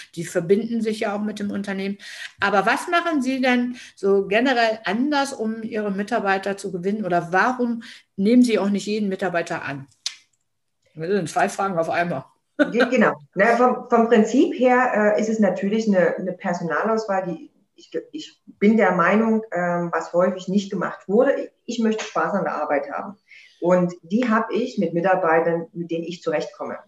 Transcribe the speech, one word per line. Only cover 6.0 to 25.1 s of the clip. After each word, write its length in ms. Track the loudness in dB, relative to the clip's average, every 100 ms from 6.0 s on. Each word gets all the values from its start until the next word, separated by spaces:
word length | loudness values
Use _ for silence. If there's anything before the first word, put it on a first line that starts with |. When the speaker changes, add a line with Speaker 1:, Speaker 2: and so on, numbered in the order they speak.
| -2 -2 0 0 -2 -6
Speaker 1:
zu 160 | -6
gewinnen 320 | -6 -4 -4
oder 280 | -2 -2 0
warum 500 | 2 2 0 -4 -4 -10 -20 _ -2
nehmen 260 | 4 6
Sie 160 | 6 4
auch 120 | 2
nicht 160 | 0 -2
jeden 220 | -2 -2
Mitarbeiter 560 | -2 -2 -2 -4 -6
an? 220 | -8 -10 -12 _ -12 -12 _ _ _ _ _ _ _
Das 140 | -10 -2
sind 200 | -2 -2
zwei 200 | 0 0
Fragen 300 | 0 -2 -2
auf 120 | -2
einmal. 340 | -2 -2 -4 -8 _ _ -2 0
Speaker 2:
Ge-, 160 | 2 2
genau. 240 | 4 2 0 -6
Na, 220 | 0 2 4
vom, 320 | 4 2 0
vom 200 | 2 4
Prinzip 500 | 4 4 4 2 2
her, 560 | 4 4 2 2 2 2
äh, 40 |
ist 80 | 0
es 100 | 2
natürlich 480 | 2 0 -2 0 2
eine, 300 | 2 2 0
eine 160 | -4
Personalauswahl, 920 | -6 -6 -4 -4 -2 0 -2 -2 -4 -4
die 240 | -8 -12 _ _ _
ich, 140 | -12 -10 -10
ich 300 | -12 -16 -20
bin 320 | -20 0 4 4
der 160 | 4
Meinung, 520 | 4 2 2 2 0 -2
ähm, 380 | -4 -2 -2 -2
was 200 | -4 -2
häufig 360 | 0 0 0 -2
nicht 220 | -2 -2
gemacht 380 | -4 -6 -8 0
wurde, 260 | 2 4
ich, 160 | 0 -4 _
ich 140 | -8 -2
möchte 260 | 0 -2
Spaß 300 | -4 -2 -2
an 100 | -2
der 100 | -2
Arbeit 360 | -4 -2 -2 -2
haben. 260 | -8 -10 -14 _ -20 -20 _
Und 320 | 2 2 2 -4
die 260 | -4 -2 0
habe 240 | 0 0
ich 240 | -2 -4 -2
mit 160 | -2
Mitarbeitern, 720 | 0 2